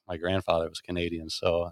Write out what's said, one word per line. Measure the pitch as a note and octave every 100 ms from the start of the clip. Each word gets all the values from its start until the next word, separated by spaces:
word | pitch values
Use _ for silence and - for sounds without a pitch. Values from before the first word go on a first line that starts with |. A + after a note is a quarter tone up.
| -
my | E2+
grandfather | E2+ F#2+ F#2 E2+ D#2+
was | -
Canadian, | - F2+ E2+ E2 D#2+
so | - F#2 E2+ E2+